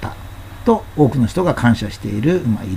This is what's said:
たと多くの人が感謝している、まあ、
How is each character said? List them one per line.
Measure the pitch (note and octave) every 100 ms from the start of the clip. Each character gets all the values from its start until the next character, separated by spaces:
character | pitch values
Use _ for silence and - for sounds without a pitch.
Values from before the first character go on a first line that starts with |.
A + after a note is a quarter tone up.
た | - - - - - - -
と | A3 - -
多 | C#3
く | C#3
の | A2+
人 | F3 F3
が | -
感 | A#2+ A2
謝 | G#2
し | -
て | G#2
い | G#2
る、 | C#3+ F3+
ま | A#2+ G2+
あ、 | G2